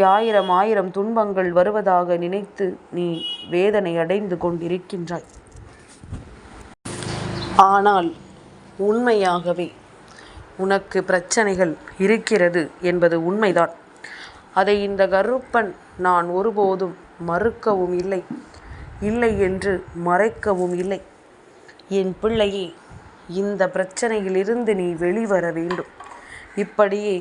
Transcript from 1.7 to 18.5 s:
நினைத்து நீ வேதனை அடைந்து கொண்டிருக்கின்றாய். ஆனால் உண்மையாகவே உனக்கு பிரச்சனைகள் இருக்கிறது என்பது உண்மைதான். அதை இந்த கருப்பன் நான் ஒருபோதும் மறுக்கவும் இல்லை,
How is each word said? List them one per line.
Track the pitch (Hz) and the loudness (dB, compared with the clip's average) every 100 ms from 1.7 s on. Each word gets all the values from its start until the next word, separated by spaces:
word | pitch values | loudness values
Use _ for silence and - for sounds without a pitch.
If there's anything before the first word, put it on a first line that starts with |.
| 214 190 180 175 175 | 2 2 2 2 0
நினைத்து | 175 196 202 - 190 190 - | -2 -4 -6 -4 -4 -4 -8
நீ | 175 175 165 - - - | -4 -4 -4 -8 -10 -4
வேதனை | 175 202 208 190 170 | 0 2 2 0 0
அடைந்து | 165 202 208 175 | 0 0 -2 -2
கொண்டிருக்கின்றாய். | 175 170 165 185 185 185 170 170 - - - - - - - - - - - - - - - - - - - - - - - 196 196 | -2 -2 -4 -6 -6 -10 -8 -10 -12 -20 -20 -20 -20 -20 -20 -20 -16 -16 -16 -20 -20 -20 -20 -18 -14 -10 -8 -6 -6 -8 0 4 6
ஆனால் | 196 202 196 170 - - - - - - - | 6 4 2 0 -4 -16 -20 -20 -20 -14 -2
உண்மையாகவே | 202 226 247 214 190 175 175 175 165 - - - - - - - - - | 0 2 2 2 2 0 0 -2 -6 -10 -20 -20 -20 -20 -20 -20 -16 -4
உனக்கு | 190 196 196 185 | 0 0 0 -2
பிரச்சனைகள் | 185 185 175 - 208 185 180 151 - - | 2 0 2 0 2 2 0 -2 -10 0
இருக்கிறது | 190 220 220 208 175 175 143 - | 2 2 2 2 4 2 -2 -2
என்பது | 175 175 170 165 | -2 4 4 4
உண்மைதான். | 165 202 214 170 165 - - - - - - - - | 0 0 2 2 0 -2 -20 -20 -20 -18 -20 -20 -4
அதை | 185 196 208 | 0 2 2
இந்த | 202 196 190 | 0 0 2
கருப்பன் | 190 202 254 254 233 208 - - - | 2 2 -2 0 -2 -2 -6 -16 -2
நான் | 185 180 170 | 2 2 2
ஒருபோதும் | 180 214 208 196 185 185 170 - - | 0 0 2 0 0 -4 -8 -18 -10
மறுக்கவும் | 170 175 214 226 226 196 180 180 | -4 -2 -2 -2 0 0 0 -2
இல்லை, | 190 190 175 - - | -2 -4 -6 -12 -16